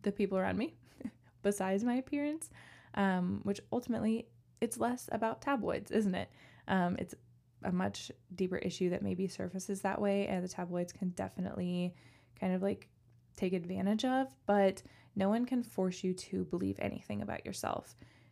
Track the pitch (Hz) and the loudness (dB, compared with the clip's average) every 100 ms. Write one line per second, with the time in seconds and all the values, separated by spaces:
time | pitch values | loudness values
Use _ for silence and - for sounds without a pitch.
0 | 208 202 196 190 190 185 320 - - - | -4 0 0 2 0 0 -2 -6 -20 -12
1 | 262 - - - 202 202 190 196 240 247 | -12 -12 -20 -2 0 2 2 2 2 0
2 | 262 285 294 320 - - - - - - | 0 -2 -2 -4 -8 -18 -20 -20 -8 0
3 | 196 185 180 - 208 202 - 233 247 226 | 2 4 2 0 -2 -4 -2 -2 0 0
4 | 214 226 - - _ - 233 233 233 247 | 2 0 -2 -16 _ -2 -2 2 0 0
5 | - 214 226 226 - 269 - - 208 220 | -2 0 0 0 0 2 2 -2 2 2
6 | 208 180 - - - - - 190 175 185 | 4 2 -2 -10 -20 -10 0 4 4 0
7 | - - - - _ - - 180 196 - | -4 -10 -18 -20 _ -8 -2 0 0 -4
8 | - - - 180 185 180 185 - 180 180 | -10 -14 -10 -2 0 0 -2 0 0 2
9 | 196 185 190 - 185 190 - 196 196 - | 0 0 -2 -2 -6 -6 -6 -2 -2 0
10 | 202 202 202 185 180 - 180 175 175 - | 2 2 2 0 -2 -6 -4 -2 -4 -4
11 | 185 175 190 - 185 - 180 180 180 - | -4 -2 -6 -4 -6 -2 -2 0 -2 -6
12 | - - _ - 190 185 196 196 - _ | -18 -20 _ -4 -2 0 0 -2 -8 _
13 | _ - _ - 185 185 170 190 190 220 | _ -20 _ -4 -2 -2 -2 0 2 2
14 | 254 262 262 - - 208 196 196 - - | 2 2 0 -2 4 6 6 4 -8 -20
15 | - 202 190 226 247 254 240 - 185 180 | -8 0 2 2 2 0 -2 0 0 0
16 | 185 185 - 190 185 180 190 196 - - | -2 -4 -4 -4 -2 -2 -2 -2 -4 -4
17 | - 208 208 - - 196 - - - - | -6 -6 -4 -6 -8 -4 -4 -4 -6 -18
18 | - - - | -20 -20 -20